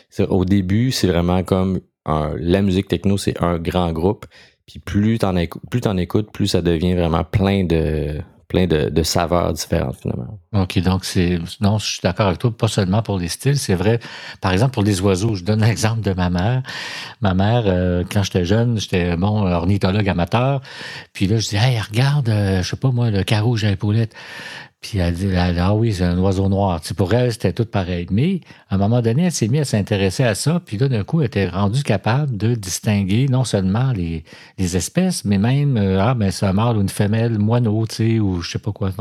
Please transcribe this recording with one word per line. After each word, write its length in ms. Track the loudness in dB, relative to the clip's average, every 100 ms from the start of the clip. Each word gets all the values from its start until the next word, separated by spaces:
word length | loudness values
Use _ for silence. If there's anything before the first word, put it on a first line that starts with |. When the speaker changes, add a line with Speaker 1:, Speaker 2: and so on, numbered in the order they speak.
| _
Speaker 1:
c'est, 160 | -2 0
au 160 | 2
début, 480 | 2 2 2 0 0
c'est 160 | 0 2
vraiment 360 | 2 2 0
comme 380 | 2 0 2 -2 -6 _ -4
un, 280 | -2 -2 -4
la 240 | 0 2
musique 240 | 2 0 0
techno, 300 | -2 0 0
c'est 240 | -2 -2
un 160 | -2 -2
grand 340 | -2 0 0
groupe. 320 | 0 -2 -2 -10 -20 -20 _ -20
Puis 140 | -18
plus 400 | -4 0 0 0
t'en 160 | 0 0
écou-, 240 | -2 -6 -8
plus 120 | -4
t'en 160 | -2 -2
écoutes, 340 | -2 -2 -4
plus 160 | -4 -2
ça 140 | 0
devient 340 | 0 0 0 0
vraiment 280 | 0 0
plein 400 | 0 0 2 2
de, 560 | 2 0 0 -2 -4 -6 -10 -18 -4
plein 140 | 0 2
de, 220 | 2 2
de 140 | 0
saveurs 480 | 0 0 0 0 0
différentes, 460 | -4 -2 -2 -2 -6
finalement. 400 | -6 -6 -10 -14 _
Speaker 2:
Ok, 240 | -2 0 0
donc 220 | 2 0 0
c'est, 340 | 0 0 0 -4 -2
non, 200 | 0 0
je 140 | -2
suis 60 | -2
d'accord 240 | -2 0 0
avec 100 | 0
toi, 180 | -2 0
pas 120 | 0
seulement 340 | 0 0 0
pour 160 | 0 -2
les 100 | -4
styles, 300 | -2 -2 0
c'est 160 | 0
vrai. 260 | 0 2 0 -4 -16 -16 -4
Par 100 | 0
exemple, 240 | 2 2 2
pour 80 |
les 180 | 0 2
oiseaux, 320 | 2 2 0
je 100 | -2
donne 180 | -2 2
<laughs> 40 | 2
l'exemple 360 | 2 0 0
de 120 | -2
ma 160 | 0 0
mère. 320 | 0 0 -2 -4 -10 -12 -12 -14 -4
Ma 120 | 0
mère, 300 | 2 2 2 2
euh, 380 | 2 2 0 0
quand 100 | -2
j'étais 240 | 0 0 2
jeune, 340 | 2 2 0
j'étais, 380 | 0 0 0 0
bon, 300 | 0 2 2
ornithologue 600 | 2 2 2 2 2 0
amateur. 540 | 0 0 0 0 -2 -6 -14 -16 -16 -16
Puis 120 | -4 0
là, 140 | 0
je 100 | 0
dis, « 60 | 0
Hey, 220 | 2 0
regarde, 500 | -2 0 2 2 2
euh, 320 | 2 2 0
je 80 | 0
sais 80 | -2
pas 140 | 0
moi, 180 | 2 2
le 140 | 0
carreau 340 | 0 0 2 2
jaipolette. » 560 | 0 0 0 0 0 -6 -18 -16 -14 -16 -18 _
Puis 160 | -6 -2
elle 140 | 0
dit, 140 | 0 0
elle, « 320 | 0 0 2
Ah 140 | 2
oui, 200 | 2 0
c'est 100 | 0
un 140 | 0 2
oiseau 320 | 2 2 2
noir. » 320 | 2 0 -2
Tu 80 | -4
sais, 40 |
pour 200 | -2 0
elle, 180 | 2 0
c'était 220 | 0 -2
tout 100 | -2
pareil. 420 | -2 -2 -2 -4 -2
Mais 300 | 0 0 -2 -8 -20 -4
à 60 | 0
un 20 |
moment 240 | 2 2
donné, 220 | 2 2
elle 80 | 0
s'est 160 | 0 0
mise 140 | 0
à 20 | 0
s'intéresser 600 | 0 0 0 2 2 0
à 100 | 0
ça. 260 | 0 -2 -2
Puis 120 | -2
là, 120 | 0
d'un 160 | 0 0
coup, 160 | 0
elle 60 | 0
était 200 | 0 0
rendue 360 | 0 0 0
capable 520 | 0 0 0 0 0 -2
de 180 | -2
distinguer 760 | -2 -4 -4 0 0 2 2 2
non 160 | 0 0
seulement 480 | 0 0 0 0
les, 320 | -2 -4 -6 -10 -20 -14 -4
les 180 | -2 -2
espèces, 480 | -2 -2 -2 -2
mais 140 | 0 2
même, 400 | 2 2 2 2
euh, 240 | 2 2
ah, 140 | 2 2
ben, 160 | 0
c'est 140 | 0 0
un 60 |
mâle 240 | 2 2 0
ou 60 |
une 80 | 0
femelle 500 | 0 0 0 0 0
moineau, 480 | 2 2 2 0 -2
tu 80 | 0
sais, 240 | 0 2
ou 220 | 0 -2
je 100 | -4
sais 80 | -6
pas 140 | -6
quoi. 180 | -4 -4 -2